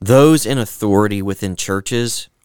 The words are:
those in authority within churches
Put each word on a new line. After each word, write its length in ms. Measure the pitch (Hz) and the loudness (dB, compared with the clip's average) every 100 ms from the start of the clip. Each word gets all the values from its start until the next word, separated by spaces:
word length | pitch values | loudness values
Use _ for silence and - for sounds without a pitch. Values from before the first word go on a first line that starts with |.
those 440 | 98 131 156 156 | 2 6 6 4
in 140 | 110 135 | 0 -4
authority 640 | 110 - 107 98 107 101 | -6 -4 0 2 2 -2
within 320 | 98 95 98 | -4 -6 -6
churches 720 | 90 - 98 - 120 120 - - _ | -6 -6 -6 -4 -4 -4 -6 -12 _